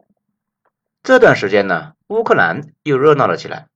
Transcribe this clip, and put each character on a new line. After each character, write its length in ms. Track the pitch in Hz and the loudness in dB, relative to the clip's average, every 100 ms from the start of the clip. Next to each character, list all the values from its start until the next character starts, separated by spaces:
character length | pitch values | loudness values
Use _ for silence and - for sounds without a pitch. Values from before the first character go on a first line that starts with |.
| _ _ _ _ _ _ _ _ _ _ | _ _ _ _ _ _ _ _ _ _
这 160 | - 262 | 0 4
段 160 | 208 | 4
时 160 | 131 101 | 2 0
间 160 | 101 98 | 0 0
呢， 280 | 85 76 _ - | -4 -8 _ -8
乌 160 | 214 | -4
克 120 | 220 | 0
兰 380 | 175 85 101 151 _ | 0 0 -4 -10 _
又 120 | 147 131 | -4 0
热 200 | 151 139 | 2 2
闹 100 | 110 | 0
了 100 | 80 | -2
起 120 | - | -8
来， 180 | 76 - | -16 -20